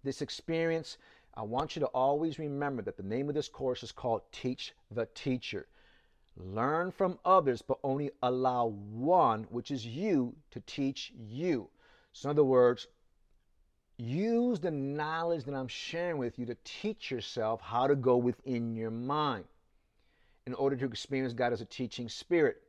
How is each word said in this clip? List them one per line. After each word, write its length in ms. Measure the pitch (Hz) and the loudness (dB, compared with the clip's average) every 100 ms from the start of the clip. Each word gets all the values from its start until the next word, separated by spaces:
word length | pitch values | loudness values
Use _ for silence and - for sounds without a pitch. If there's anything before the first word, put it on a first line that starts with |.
this 180 | 139 135 | -6 -6
experience, 760 | 143 - - 165 165 165 160 - - - _ | -6 -8 -4 0 0 0 -4 -16 -20 -20 _
I 80 | - | -12
want 320 | 107 120 151 | -4 -2 -2
you 60 | - | 0
to 60 | 143 | 0
always 520 | 131 135 147 165 147 | 4 4 4 0 -2
remember 440 | 151 143 143 131 | -6 -2 -2 -2
that 140 | 101 - | -6 -8
the 60 | |
name 260 | 98 113 143 | -4 -2 -2
of 60 | |
this 140 | 147 - | -2 -4
course 340 | - 135 123 | -4 -4 -4
is 80 | 117 | -8
called 320 | - 123 113 - | -6 -2 -2 -2
Teach 440 | - 127 127 - - _ | -6 -6 -4 -8 -14 _
the 140 | 107 113 | -4 -4
Teacher. 520 | - - 127 - 101 - _ _ _ _ _ _ - | -4 -2 -2 -4 -8 -10 _ _ _ _ _ _ -16
Learn 560 | 92 101 127 160 180 | -8 -2 0 0 -2
from 260 | - 190 185 | 0 0 0
others, 360 | 170 190 143 120 | 6 6 6 0
but 180 | - 131 | 0 -2
only 300 | 139 135 143 - | 0 -2 -4 -2
allow 440 | 127 127 127 123 117 | 0 2 2 2 0
one, 760 | 104 101 110 135 180 143 110 110 | -2 -10 -4 4 6 6 4 -2
which 220 | 120 - | -8 -4
is 120 | 139 | -6
you, 520 | 113 120 214 160 123 - _ | -6 -4 2 2 2 -6 _
to 80 | - | -14
teach 520 | - - 135 135 - - | -12 -4 -4 -4 -12 -14
you. 500 | 110 120 180 139 95 _ _ _ _ | -12 -4 -2 -2 -4 _ _ _ _
So 160 | - 139 | -10 -2
in 80 | 151 | 4
other 80 | |
words, 420 | 139 127 123 120 - _ _ _ _ _ _ _ _ _ _ - | 6 8 8 6 -4 _ _ _ _ _ _ _ _ _ _ -12
use 640 | 117 143 214 233 247 214 | -4 -2 0 2 2 0
the 100 | 170 | -2
knowledge 720 | 147 139 143 151 160 170 170 | -2 -4 -2 -2 -2 0 -2
that 100 | 131 | -2
I'm 120 | 139 127 | -6 -6
sharing 520 | - - 165 175 156 | -8 -8 -4 -2 -2
with 200 | 120 - | -2 -4
you 80 | 120 | -8
to 100 | 117 | -8
teach 480 | - - 208 220 - | -10 -8 -6 -6 -6
yourself 500 | 123 - - 110 113 | -6 -4 -2 -2 -2
how 280 | - 117 135 | 0 2 4
to 80 | 143 | 4
go 200 | 127 123 | 6 6
within 600 | 123 117 - 123 117 113 | 4 0 -4 -2 -2 -4
your 160 | 113 | -4
mind 540 | 113 123 147 151 113 85 _ _ _ _ _ _ _ _ _ - | -4 -2 0 0 -2 -8 _ _ _ _ _ _ _ _ _ -12
in 80 | |
order 220 | 127 139 135 | 0 0 0
to 80 | |
experience 480 | 135 110 - 135 131 | -4 -6 -6 -4 -2
God 200 | 113 123 | 0 0
as 100 | 117 | 0
a 20 | |
teaching 440 | 113 - 123 - 117 | -6 -6 -8 -6 -10
spirit. 540 | - - 175 143 - | -10 0 4 4 2